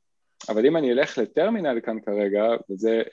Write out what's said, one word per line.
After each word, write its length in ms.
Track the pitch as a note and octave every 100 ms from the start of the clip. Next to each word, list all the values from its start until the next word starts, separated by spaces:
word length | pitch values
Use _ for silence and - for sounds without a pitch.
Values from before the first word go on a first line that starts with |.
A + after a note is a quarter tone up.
| _ _ _ - -
אבל 160 | G#2+ C3+
אם 120 | E3
אני 140 | C3
אלך 260 | B2 D3+ C3
לטרמינל 640 | G#2 D3+ G3 A3+ D3+ A#2
כאן 180 | A#2+ A2 -
כרגע, 380 | G#2 G2+ G2+ A2+ A2+ -
וזה, 340 | F#2+ A2 A2+ A2